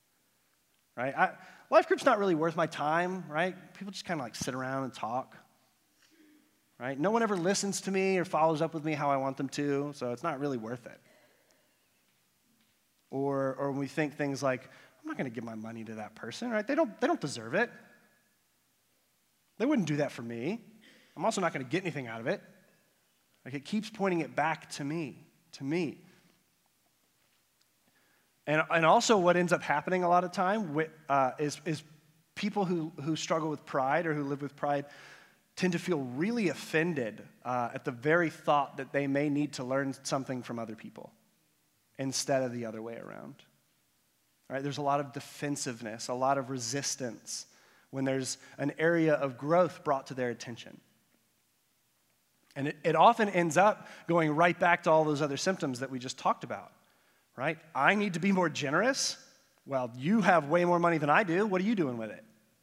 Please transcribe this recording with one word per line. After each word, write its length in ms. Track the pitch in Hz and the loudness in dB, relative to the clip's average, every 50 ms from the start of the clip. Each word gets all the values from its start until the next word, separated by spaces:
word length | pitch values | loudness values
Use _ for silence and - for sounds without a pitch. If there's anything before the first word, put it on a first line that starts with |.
| _ _ _ _ _ _ _ _ _ _ _ _ _ _ _ _ _ _ _ | _ _ _ _ _ _ _ _ _ _ _ _ _ _ _ _ _ _ _
Right? 180 | 120 123 139 - | -6 -6 -4 0
I, 180 | 147 185 175 180 - - - - - - _ | 2 0 0 0 -6 -18 -20 -20 -20 -4 _
life 180 | 269 320 349 - | 4 4 6 6
group's 180 | 349 294 - | 0 2 4
not 140 | 285 240 208 | 4 4 4
really 160 | 202 190 170 | 4 2 2
worth 200 | 147 160 170 156 | 2 2 0 0
my 120 | 175 165 156 | 0 -2 -2
time, 580 | - - 143 151 160 170 180 180 190 185 165 147 | -2 -2 -2 2 2 2 2 0 -2 -6 -8 -6
right? 280 | 147 156 175 185 175 185 - - - | -2 -2 -2 -2 -2 -8 -14 -20 -18
People 180 | - 196 208 | -14 -14 -12
just 140 | 190 - - | -12 -12 -8
kinda, 180 | - 175 151 127 | -6 -6 -6 -6
like, 120 | 110 - | -8 -8
sit 180 | - - 139 127 | -6 -6 -4 -4
around 320 | 131 131 131 135 135 135 | -4 -4 -2 -2 -2 -4
and 80 | 123 120 | -4 -6
talk. 420 | - - 110 120 131 131 - - - - _ _ _ _ _ _ _ _ _ _ _ _ _ _ _ - _ _ _ _ _ _ _ _ _ _ - | -6 -6 -4 -2 -4 -4 -6 -12 -20 -20 _ _ _ _ _ _ _ _ _ _ _ _ _ _ _ -20 _ _ _ _ _ _ _ _ _ _ -10
Right? 180 | 120 131 139 127 | -8 -8 -4 0
No 140 | 156 196 | 0 2
one 120 | 220 233 233 | 4 4 2
ever 120 | 214 208 | 2 2
listens 460 | 180 165 185 202 - - 196 180 - | 0 2 2 0 2 0 -2 -4 -4
to 100 | - 196 | -4 -2
me 260 | 190 190 190 190 190 185 | 0 0 2 2 2 2
or 80 | 165 | 0
follows 360 | 185 - 156 156 160 160 147 | 0 2 4 4 4 4 2
up 120 | 165 156 160 | 0 -2 -2
with 120 | 160 143 | -4 -4
me 80 | 160 156 | -4 -2
how 160 | 143 156 143 | 0 0 0
I 80 | 139 135 | 2 2
want 180 | 135 135 131 | 0 -2 -4
them 140 | - 143 131 | -4 -6 -6
to, 420 | - - 143 143 139 139 143 147 143 | -4 -2 -2 0 0 0 -2 -4 -6
so 180 | - 127 120 | -6 -6 -6
it's 120 | 120 120 - | -6 -4 -4
not 160 | 170 151 131 | -4 -4 -2
really 180 | 143 143 135 120 | -4 -4 -4 -4
worth 280 | 110 110 123 120 - | -6 -8 -10 -10 -12
it. 160 | - - - _ _ _ _ _ _ _ _ _ _ _ _ _ _ _ _ _ _ _ _ _ _ _ _ _ _ _ _ _ _ _ _ _ _ _ _ _ _ _ _ _ _ | -16 -20 -20 _ _ _ _ _ _ _ _ _ _ _ _ _ _ _ _ _ _ _ _ _ _ _ _ _ _ _ _ _ _ _ _ _ _ _ _ _ _ _ _ _ _
Or, 440 | - 135 139 139 139 135 135 135 131 | -6 -4 -2 -2 -2 0 -2 -2 -2
or 160 | - 139 139 | -2 -4 -4
when 80 | 135 139 | -2 -4
we 80 | 139 127 | -6 -4
think 280 | - 165 156 143 147 | -2 -2 -2 -2 -2
things 260 | - 147 139 139 120 | -2 -4 -2 -2 -2
like, 220 | 139 135 127 120 - | 0 0 -2 -2 -6
"I'm 440 | - - - - - _ _ _ 311 | -12 -20 -20 -20 -20 _ _ _ -10
not 100 | 311 - | -6 -6
gonna 120 | 175 131 | -6 -6
give 140 | 113 123 113 | -6 -8 -10
my 120 | 117 113 | -10 -10
money 280 | 110 110 113 113 113 110 | -10 -12 -12 -12 -12 -12
to 120 | 110 110 | -12 -12
that 200 | 107 104 101 - | -12 -12 -12 -14
person, 340 | - - 113 - - 233 247 | -12 -12 -12 -10 -8 -6 -4
right? 160 | 226 214 208 | -2 -2 -2
They 100 | 214 285 | 0 0
don't, 260 | 311 330 226 190 - | 0 0 0 0 -2
they 60 | 247 294 | 0 0
don't 120 | 349 - | 0 0
deserve 340 | - 143 117 123 110 117 131 | -2 -6 -8 -8 -8 -4 0
it. 160 | 196 240 233 - - - - - _ _ _ _ _ _ _ _ _ _ _ _ _ _ _ _ _ _ _ _ _ _ _ _ _ _ _ _ _ _ _ _ - | 0 0 0 -4 -12 -20 -20 -20 _ _ _ _ _ _ _ _ _ _ _ _ _ _ _ _ _ _ _ _ _ _ _ _ _ _ _ _ _ _ _ _ -2
They 80 | 214 | 0
wouldn't 220 | 285 311 247 170 143 | 2 2 2 2 0
do 100 | 151 143 | 0 0
that 140 | 147 - | 0 -2
for 100 | - - | -2 -8
me. 380 | 120 117 117 117 120 160 214 233 - - - - - - - - _ _ _ | -10 -8 -8 -6 -4 -4 -4 -6 -8 -16 -20 -20 -20 -20 -20 -20 _ _ _
I'm 80 | 143 170 | -2 -2
also 160 | 220 220 202 | -2 0 0
not 140 | 185 165 - | 0 0 -2
gonna 100 | 143 131 | -4 -4
get 200 | 123 139 185 190 | -4 -4 -2 -2
anything 240 | 175 123 143 127 113 | -4 -6 -6 -8 -8
out 120 | 113 113 | -10 -6
of 80 | 113 139 | -4 -4
it." 140 | 196 - - - - - _ _ _ _ _ _ _ _ _ _ _ _ _ _ _ _ _ | -4 -4 -6 -14 -20 -20 _ _ _ _ _ _ _ _ _ _ _ _ _ _ _ _ _
Like, 80 | 131 127 | -12 -10
it 100 | 143 135 | -10 -8
keeps 260 | - 208 220 214 - | -4 -4 -4 -4 -6
pointing 300 | - - 196 196 180 165 | -6 -2 0 0 0 0
it 160 | 151 123 120 | -2 -2 0
back 340 | 143 143 160 156 156 - - | 0 0 0 0 -2 -6 -12
to 120 | - - 147 | -12 -8 -6
me, 400 | 139 156 170 160 123 - - - - _ _ _ _ - | -6 -4 -4 -6 -6 -8 -14 -20 -20 _ _ _ _ -16
to 100 | - 139 | -10 -4
me. 380 | 135 156 180 175 127 - - - - - _ _ _ _ _ _ _ _ _ _ _ _ _ _ _ _ _ _ _ _ _ _ _ _ _ _ _ _ _ _ _ _ _ _ _ _ _ _ _ _ _ _ _ _ _ _ 147 | -2 0 0 0 -2 -4 -8 -16 -20 -20 _ _ _ _ _ _ _ _ _ _ _ _ _ _ _ _ _ _ _ _ _ _ _ _ _ _ _ _ _ _ _ _ _ _ _ _ _ _ _ _ _ _ _ _ _ _ 0
And, 160 | 151 156 160 - | 2 2 2 4
and 160 | 170 165 160 | 4 4 6
also 320 | 156 185 233 220 - 233 196 | 8 6 6 6 6 4 6
what 200 | 175 175 175 175 | 6 6 6 6
ends 160 | 180 165 175 | 4 4 2
up 80 | 151 | 0
happening 420 | - - 143 147 - - 185 185 180 | 2 0 0 0 0 0 0 0 2
a 60 | 170 | 4
lot 140 | 175 180 180 | 4 4 4
of 80 | 175 | 2
time 360 | 180 202 185 185 208 226 208 160 | -2 -2 0 0 0 -2 -2 -4
wi-, 220 | 143 156 160 156 - - - - | -2 -2 -2 -4 -6 -14 -4 0
uh, 240 | 139 139 135 127 123 - | 2 2 2 2 0 -2
is, 220 | 151 147 135 - - | -4 -4 -4 -6 -6
is 200 | 180 156 - - - - - _ _ _ _ _ _ _ | -6 -6 -6 -6 -14 -20 -20 _ _ _ _ _ _ _
people 300 | - - 214 - 208 196 | -6 -6 -4 -2 0 0
who, 260 | 170 180 170 156 160 - - | 0 0 -2 -2 -4 -8 -8
who 140 | 139 160 160 | -4 -4 -2
struggle 340 | 151 - - 180 165 156 160 | -2 0 0 0 0 0 -2
with 160 | 151 139 - | -4 -6 -8
pride 420 | - - 143 131 135 143 165 175 165 | -4 -2 0 2 2 2 2 2 0
or 60 | 151 | -2
who 100 | 147 143 | -2 -2
live 180 | 139 143 135 | -4 -4 -6
with 140 | 143 135 - | -6 -10 -6
pride 300 | - 151 147 143 143 139 - - - - - - - - - _ _ _ _ _ | -4 -2 0 0 0 -2 -6 -12 -20 -20 -20 -20 -20 -20 -20 _ _ _ _ _
tend 180 | - 185 180 170 | -2 0 0 0
to 60 | 170 | 0
feel 200 | - 180 175 143 | -2 -2 -2 -2
really 500 | 135 123 120 135 170 214 240 240 214 160 | -2 -4 -4 -4 -2 -2 0 0 0 0
offended, 760 | 131 - - - - 156 160 180 165 139 117 107 107 110 98 - - _ _ | -2 -4 -6 -2 0 2 2 2 0 -2 -4 -4 -6 -10 -16 -20 -20 _ _
uh, 240 | 120 127 123 120 117 - | -4 -2 -2 -2 -2 -6
at 120 | 135 - | -6 -6
the 60 | 151 | -6
very 380 | 127 117 117 151 160 175 170 156 | -8 -2 0 2 4 4 2 0
thought 480 | - - - 170 151 143 139 - - - | -2 -4 0 2 2 2 2 0 -4 -10
that 140 | 135 - | -10 -4
they 160 | - 143 143 139 | -2 -2 0 0
may 220 | 135 143 147 151 | 2 2 2 2
need 240 | 139 147 147 143 - | 0 0 -2 -2 -4
to 100 | - 131 | -6 -6
learn 320 | 123 131 139 139 135 131 - - | -2 -2 -2 -2 -2 -4 -6 -6
something 400 | - 147 135 127 - 131 123 117 | -4 -4 -2 -2 -4 -6 -8 -6
from 160 | - 120 117 | -8 -8 -8
other 160 | 113 110 110 | -8 -8 -10
people 380 | - - - - - - - - _ _ _ _ _ _ _ _ _ _ _ _ _ _ _ _ - | -12 -14 -16 -16 -16 -18 -18 -20 _ _ _ _ _ _ _ _ _ _ _ _ _ _ _ _ -8
instead 460 | 135 135 127 - - - 139 131 131 | -6 -4 -4 -4 -2 0 0 0 0
of 80 | 123 | 0
the 140 | 120 120 117 | -4 -6 -8
other 160 | 113 110 110 | -8 -8 -10
way 160 | 110 117 117 - | -10 -10 -10 -12
around. 380 | 50 50 52 52 - - 139 - - _ _ _ _ _ _ _ _ _ _ _ _ _ _ _ _ _ _ _ _ _ | -12 -14 -14 -14 -14 -16 -16 -18 -20 _ _ _ _ _ _ _ _ _ _ _ _ _ _ _ _ _ _ _ _ _
Right? 120 | 127 135 | -6 -6
There's 180 | 139 143 135 147 | -4 -4 -4 -2
a 40 | 147 | 0
lot 160 | 139 143 143 | 0 2 0
of 140 | 143 135 123 | 0 -4 -8
defensiveness, 920 | 143 - - - - 156 143 143 139 - 135 120 113 120 110 110 117 - - | -12 -12 -12 -10 -8 -6 -4 -4 -4 -4 -6 -6 -8 -8 -10 -10 -8 -8 -6
a 60 | 127 | -4
lot 240 | 123 131 135 139 139 | 0 2 2 2 2
of 120 | 131 123 | 0 -4
resistance 960 | 135 127 117 113 131 143 139 - - - 135 117 107 - - - - - - - _ _ _ _ _ _ _ _ | -6 -6 -6 -4 -4 -4 -4 -4 -6 -6 -6 -8 -8 -10 -12 -12 -12 -12 -12 -14 _ _ _ _ _ _ _ _
when 160 | - 135 135 | -6 -2 0
there's 320 | 135 135 135 131 123 - - - - - - | 0 0 0 -2 -4 -6 -10 -12 -18 -10 -4
an 160 | 139 143 - - | -4 -4 -2 2
area 360 | 160 165 170 170 160 156 147 | 2 4 4 4 4 4 4
of 240 | 131 139 139 123 117 | 2 0 -2 -4 -6
growth 460 | 139 147 170 180 180 156 - - - | -2 2 4 4 4 4 0 -4 -2
brought 240 | 151 143 135 135 - | 0 0 0 -2 -6
to 60 | 135 | -6
their 160 | 131 123 123 | -4 -4 -4
attention. 500 | 117 - - 127 117 113 - - - - _ _ _ _ _ _ _ _ _ _ _ _ _ _ _ _ _ _ _ _ _ _ _ _ _ _ _ _ _ _ _ _ _ _ _ | -4 -6 -10 -12 -12 -14 -14 -18 -20 -20 _ _ _ _ _ _ _ _ _ _ _ _ _ _ _ _ _ _ _ _ _ _ _ _ _ _ _ _ _ _ _ _ _ _ _
And 120 | 143 135 147 | -4 -4 -4
it, 100 | - - - | -4 -2 0
it 120 | 165 156 | 2 6
often 340 | 160 180 226 240 - 220 202 | 8 8 8 8 6 2 2
ends 280 | 185 180 175 165 139 170 | 4 2 2 4 6 6
up 300 | 196 214 202 - - - - - - - | 6 6 4 2 -4 -14 -20 -16 -4 0
going 240 | 170 170 160 151 | 2 4 4 4
right 260 | 147 151 170 175 170 170 | 4 4 4 4 4 4
back 240 | 180 175 175 170 - | 4 4 4 4 4
to 80 | 175 | 4
all 120 | 160 156 156 | 4 6 6
those 180 | 151 147 139 | 4 2 0
other 160 | 156 143 139 131 | 0 -2 -2 -2
symptoms 420 | - 185 190 185 170 139 127 117 | 0 -2 0 0 -2 -4 -2 -4
that 100 | 135 127 | -6 -6
we 100 | 131 127 | -6 -8
just 180 | 123 131 - - | -8 -8 -10 -2
talked 260 | - 180 226 - - | 0 0 0 0 -2
about, 280 | 120 110 98 92 - - _ _ _ _ _ _ _ _ _ _ _ _ | -8 -10 -10 -10 -14 -20 _ _ _ _ _ _ _ _ _ _ _ _
right? 220 | - 131 156 160 160 - - - | -4 -2 -2 -2 -4 -8 -8 -2
"I 220 | 127 139 165 196 | 4 6 6 6
need 180 | 214 202 208 165 | 6 2 0 0
to 60 | 170 | 0
be 120 | 160 196 | 2 4
more 180 | 196 185 180 160 | 4 4 4 2
generous." 680 | 139 117 143 135 143 170 214 262 277 - - - - - - - - _ _ _ _ _ _ | 0 -2 -2 0 2 4 4 2 2 0 -2 -4 -4 -6 -12 -20 -20 _ _ _ _ _ _
Well, 260 | - 139 131 127 117 120 123 | -6 -4 -4 -4 -4 -6 -4
you 240 | 131 170 220 233 | 0 2 4 6
have 260 | 185 208 180 165 143 139 | 6 6 6 6 6 4
way 160 | 165 175 175 | 4 4 4
more 160 | 175 175 175 | 4 4 4
money 180 | 170 170 170 156 | 4 4 2 2
than 120 | 151 143 | 4 4
I 140 | 151 185 226 | 4 4 4
do. 220 | 175 160 185 220 | 4 2 0 0
What 140 | 220 185 185 | 2 0 0
are 60 | 190 | 0
you 100 | 214 240 | 0 0
doing 220 | 196 160 131 123 117 | 0 0 -2 -2 -4
with 140 | 110 107 | -6 -8
it? 120 | 95 82 - - _ _ _ _ _ _ | -10 -14 -16 -20 _ _ _ _ _ _